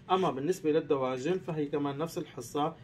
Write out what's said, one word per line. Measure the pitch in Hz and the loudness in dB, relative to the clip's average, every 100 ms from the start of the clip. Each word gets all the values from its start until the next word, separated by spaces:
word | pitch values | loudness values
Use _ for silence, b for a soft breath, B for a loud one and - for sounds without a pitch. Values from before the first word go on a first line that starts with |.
| - | 0
أما | 185 170 | 2 2
بالنسبة | 131 147 180 156 | 2 0 2 2
للدواجن، | 156 151 139 127 131 143 185 | 2 4 2 2 0 0 -2
فهي | 180 156 143 | -2 -4 -2
كمان | 147 143 139 | 0 -2 -2
نفس | 165 175 | -4 -4
الحصة، | 151 - 117 147 151 B | -8 -10 -6 -2 -2 B